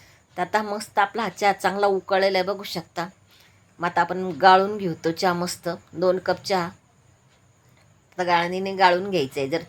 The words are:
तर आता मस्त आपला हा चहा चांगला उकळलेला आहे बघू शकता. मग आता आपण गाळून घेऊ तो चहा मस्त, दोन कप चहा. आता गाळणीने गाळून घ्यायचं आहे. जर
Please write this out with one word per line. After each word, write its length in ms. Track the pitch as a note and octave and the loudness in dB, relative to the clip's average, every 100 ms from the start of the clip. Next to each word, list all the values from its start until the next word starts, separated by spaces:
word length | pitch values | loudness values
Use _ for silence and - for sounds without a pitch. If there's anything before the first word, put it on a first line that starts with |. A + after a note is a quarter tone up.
| - _ _ - | -20 _ _ -8
तर 60 | |
आता 200 | F3+ G#3+ | -4 -2
मस्त 360 | G#3+ G#3 - - | -2 -6 -4 -2
आपला 240 | G3+ G#3+ | -2 -2
हा 60 | G#3+ | -6
चहा 240 | - G3+ | 0 0
चांगला 340 | G3 F#3+ G3 G3+ | 0 -2 0 2
उकळलेला 520 | F#3+ - F#3+ G3 F#3+ | 0 0 0 2 2
आहे 80 | F3+ | -2
बघू 160 | G3 | -4
शकता. 460 | G3+ F3+ E3 - F3 - _ _ _ _ _ - | -8 -10 -10 -8 -10 -12 _ _ _ _ _ -8
मग 80 | F3 | -2
आता 140 | F3 | 0
आपण 300 | E3+ F3+ F#3 D3 | -2 -2 -6 4
गाळून 340 | F#3+ F#3 G3 G#3+ | 6 8 4 -2
घेऊ 180 | G3 D#3+ | -4 -4
तो 80 | D#3+ | -4
चहा 200 | E3 F#3+ | 0 0
मस्त, 360 | F3 F3 - E3+ F3 - | 0 -4 -6 -8 -8 -10
दोन 260 | D#3+ F#3 F#3 | -2 0 0
कप 260 | F#3 F3+ | -2 -4
चहा. 240 | - F#3+ F3 - _ _ _ _ _ _ _ _ _ _ _ _ _ | -2 -2 -4 -10 _ _ _ _ _ _ _ _ _ _ _ _ _
आता 100 | - | -6
गाळणीने 480 | F3 E3+ F3 F#3 G3 | 0 0 0 -4 -4
गाळून 360 | F#3+ F#3 F3 G3 | 2 4 4 0
घ्यायचं 300 | F#3 C3+ - | -2 -2 -4
आहे. 80 | C3+ | -4
जर 140 | D#3+ | -4